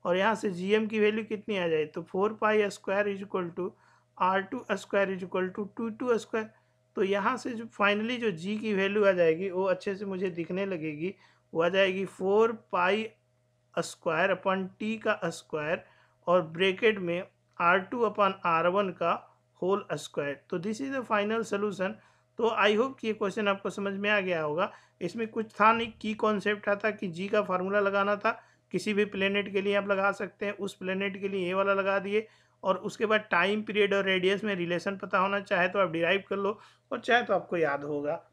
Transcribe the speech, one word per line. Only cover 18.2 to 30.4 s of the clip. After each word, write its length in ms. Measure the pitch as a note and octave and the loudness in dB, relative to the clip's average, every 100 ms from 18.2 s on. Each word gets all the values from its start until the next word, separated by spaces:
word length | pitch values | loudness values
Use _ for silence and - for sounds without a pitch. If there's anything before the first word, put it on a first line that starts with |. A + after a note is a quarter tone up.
| G3+ F#3+ F3+ | 2 2 0
आर 200 | E3 E3+ | 2 4
वन 220 | F#3+ G3+ | 2 0
का 200 | E3+ E3+ F3 - _ _ _ | 0 0 -2 -6 _ _ _
होल 240 | F3+ G3+ - | 0 0 -2
स्क्वायर। 460 | D#3 - - C#3+ C#3 _ | -8 -6 -6 -4 -6 _
तो 80 | F3+ | -6
this 200 | F#3 A3 | -4 -6
is 160 | C4+ C4+ | -4 -6
the 80 | A3+ | 0
final 340 | G#3+ G#3 A3+ A3 | 0 0 -2 -2
solution। 540 | G3+ G#3 G3 F#3+ - _ _ _ - | -2 -2 -2 -4 -6 _ _ _ -2
तो 180 | A#3 A3 | 0 4
I 100 | G#3 G#3 | 4 4
hope 220 | C4 C4+ | 0 -2
कि 60 | A3+ | -6
ये 40 | |
क्वेश्चन 340 | G#3+ G3+ F#3 G#3 | -2 -4 0 0
आपको 220 | G3 G3+ | 0 -4
समझ 220 | F#3 G3 | -6 -6
में 160 | G3 G3+ | -4 0
आ 100 | G#3 | 0
गया 220 | F#3 E3+ | 0 -2
होगा। 300 | D3+ D3+ G#3+ - _ _ | -2 -2 -2 -4 _ _
इसमें 280 | F3 A#3 A3 | -8 -4 -6
कुछ 240 | A3+ A3 - | -4 -8 4
था 120 | G#3+ | 4
नहीं, 200 | A#3 A3+ - | 4 0 -6
की 140 | G#3+ G#3+ | -6 0
कॉन्सेप्ट 520 | G#3+ G#3+ G3+ G#3 G#3 | 0 2 0 -2 -2
था, 60 | G3+ | 0
था 140 | A3 | 0
कि 180 | G#3 G3 | -4 -8
जी 200 | E3 G3 | -6 0
का 140 | G#3+ | 0
फार्मूला 380 | G3+ F3+ F#3 G3+ | 2 -2 0 2
लगाना 360 | G3 G3+ G3 G#3 | 2 2 2 0
था, 240 | A3 A3+ - _ _ | 0 -4 -10 _ _
किसी 200 | F#3 G#3+ | -4 -2
भी 100 | G3+ G#3 | 0 0
प्लैनेट 460 | G3+ G3 G3+ G3+ | 2 0 0 0
के 80 | G3 | -2
लिए 120 | G3 | 2
आप 140 | G3+ G3 | 0 0
लगा 220 | G3 G3 | 0 2
सकते 340 | G3 G3 _ | 0 -8 _